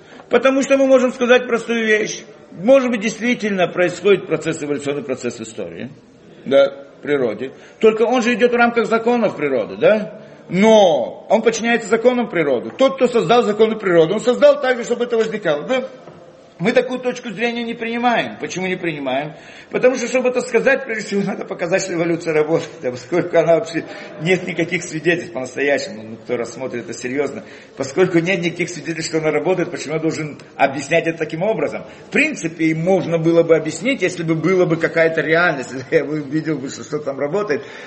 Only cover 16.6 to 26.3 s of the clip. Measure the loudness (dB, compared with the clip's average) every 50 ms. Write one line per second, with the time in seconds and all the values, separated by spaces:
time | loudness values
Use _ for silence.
16.6 | -4 2 2 2 0 0 -6 -4 -4 -6 -6 -6 -10 -12 -6 -4 -4 -4 -4 -4
17.6 | -6 -8 -8 -8 -6 -6 -4 0 0 0 0 0 -2 -4 -6 -8 -8 -8 -6 -4
18.6 | -4 -4 -4 -4 -4 -6 -6 -4 -4 -2 -2 -2 -4 -6 -10 -16 -20 -20 -20 -20
19.6 | -18 -6 -4 2 4 4 2 2 -4 -2 -2 0 0 2 0 0 -4 0 0 2
20.6 | 4 4 2 2 0 -6 -8 -8 -6 -4 -2 -2 -2 -2 -4 -6 -8 -10 -6 -6
21.6 | -2 0 0 0 0 -2 -2 -2 0 0 -2 -2 -2 -2 0 0 2 2 0 -2
22.6 | -2 -4 -12 -6 -6 -6 -6 -6 -8 -2 -2 -2 -2 2 2 2 4 6 4 2
23.6 | 2 -2 -6 -6 -6 -8 -14 -16 -16 -16 -12 -6 0 0 0 0 0 -6 -4 -4
24.6 | -4 -2 -2 -6 -6 -6 -8 -2 0 0 0 0 -4 -8 -10 -10 -10 -8 -4 -2
25.6 | 0 2 2 0 -2 -6 -10 -14 -14 -14 -16 -16 -8 -6